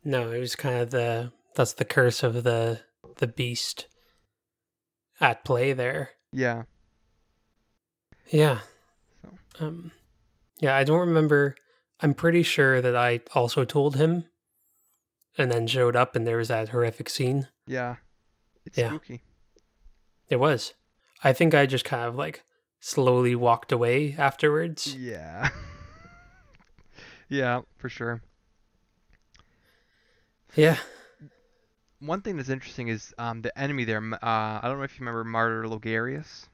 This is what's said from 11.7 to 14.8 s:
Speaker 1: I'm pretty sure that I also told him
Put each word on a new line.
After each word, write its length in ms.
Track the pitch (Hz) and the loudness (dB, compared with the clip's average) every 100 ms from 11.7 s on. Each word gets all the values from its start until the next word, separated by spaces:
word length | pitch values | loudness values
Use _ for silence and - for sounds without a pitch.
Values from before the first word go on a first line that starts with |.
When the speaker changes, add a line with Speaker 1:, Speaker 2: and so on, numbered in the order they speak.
| _ _ _ | _ _ _
Speaker 1:
I'm 140 | 151 | 0
pretty 300 | 139 165 170 | 2 4 4
sure 360 | 165 - 135 131 | 2 4 4 4
that 140 | 123 123 | 2 2
I 260 | 120 120 - | 2 0 0
also 300 | - 120 - | 0 2 0
told 320 | 127 151 143 131 | 0 2 0 2
him 300 | 160 175 165 _ _ _ _ _ | 2 2 -4 _ _ _ _ _